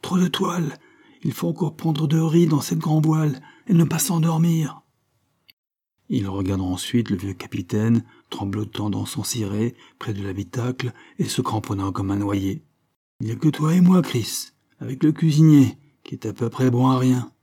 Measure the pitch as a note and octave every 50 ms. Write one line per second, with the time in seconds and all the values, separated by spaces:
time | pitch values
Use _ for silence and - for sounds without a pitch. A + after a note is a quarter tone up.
0 | - - F3 F#3 F3+ E3+ - - F#3+ F3+ E3+ F3+ E3 D3 - - _ _ _ _
1 | _ _ - _ - D#3 B2+ - - E3+ D#3+ - - D3+ D#3 - - E3 D#3 D3+
2 | D#3 D3 D#3 D#3+ D#3+ D#3+ D3+ E3+ F3 D#3+ D3+ C#3 A#2 - F3 D#3+ - D#3+ D3+ D#3
3 | D3+ D#3 D#3 D#3 D#3 D3+ C3+ - - - - _ _ - G3+ E3 E3 C3+ E3+ D#3+
4 | - - F3+ E3 D#3 E3 E3 D#3 E3 E3+ E3 D#3+ D#3 C3+ - - _ _ _ _
5 | _ _ _ _ _ _ _ _ _ _ _ _ _ _ _ _ _ _ _ _
6 | _ _ G#3 B2+ G2+ G2 F#2+ G2 F#2+ F#2 G2 F#2+ F#2+ F#2 F#2 F#2+ - - - A#2+
7 | A2+ - G#2 F2+ F#2+ G2 F#2+ - - - - A2 F#2+ - - G#2 A2 A2+ A#2 A#2
8 | A2+ - _ _ _ _ - - G2+ G2 G2 G#2 - - - - G#2 G#2 G2+ G#2+
9 | G#2 - - - G#2 - - A#2+ G#2+ G2 G2+ G#2 A2 A#2 A#2+ _ - - _ _
10 | - A#2+ G#2+ G2 G2 G2 F#2 F#2+ G2 - - B2 A#2 B2 B2+ - - A#2+ - -
11 | - - _ - F3 A2 - - - - A#2 A2 G#2 - G#2+ G2 G2 G2 F2+ F#2+
12 | G2 F#2+ G2 G2+ G2+ G2+ G2+ G2 F#2+ G2 F#2 D#2 _ _ _ _ _ _ _ _
13 | _ _ _ _ A2 A2 A#2 G#2+ - D#3 C#3 - D3+ D#3 E3 F#3 F3+ F3+ F#3 F3+
14 | E3 - - B2 G#2 - - - - - _ _ _ _ _ _ - A2+ C3+ C3
15 | - D3+ D#3 - - D#3+ C#3+ D3 D#3+ D#3+ D3+ C#3+ C3+ A2 - - _ _ _ _
16 | _ - - - - A2 G2+ - B2 A2+ G#2+ - B2+ C3 B2 A#2+ B2+ C3 C3 B2+
17 | B2+ B2+ B2+ B2 A#2 - _ _